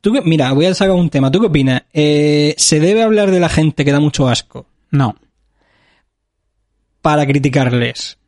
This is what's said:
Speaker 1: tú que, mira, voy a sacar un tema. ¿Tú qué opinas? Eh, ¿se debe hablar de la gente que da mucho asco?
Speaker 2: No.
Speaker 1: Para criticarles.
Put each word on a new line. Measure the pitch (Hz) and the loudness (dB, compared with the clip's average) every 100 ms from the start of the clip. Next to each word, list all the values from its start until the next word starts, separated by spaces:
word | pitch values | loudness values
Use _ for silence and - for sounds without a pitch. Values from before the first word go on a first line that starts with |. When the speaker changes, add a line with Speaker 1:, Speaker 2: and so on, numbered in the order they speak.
Speaker 1:
tú | 202 | 0
que, | 262 | -2
mira, | 170 160 127 | 0 0 0
voy | 135 170 | 0 0
a | |
sacar | 180 196 | 0 0
un | 185 170 | 0 0
tema. | 143 135 | 0 0
¿Tú | 160 | 0
qué | 226 | 0
opinas? | 147 135 127 _ | 0 0 -2 _
Eh, | 151 151 147 147 147 147 160 | -2 0 2 2 2 0 0
¿se | - 156 | 0 2
debe | 160 214 | 2 2
hablar | 226 214 202 | 0 0 2
de | 185 | 0
la | 170 | 0
gente | - 156 - 139 | 0 0 0 0
que | |
da | 143 | 2
mucho | 147 - 131 | 0 0 -2
asco? | 117 - - - _ _ | -2 -6 -20 -20 _ _
Speaker 2:
No. | 143 127 - _ _ _ _ _ _ _ _ _ _ _ _ _ _ _ _ _ _ | -2 -2 -4 _ _ _ _ _ _ _ _ _ _ _ _ _ _ _ _ _ _
Speaker 1:
Para | 156 151 143 | -2 0 0
criticarles. | 139 139 135 127 123 120 123 - - | 0 0 0 0 0 -4 -8 -14 -16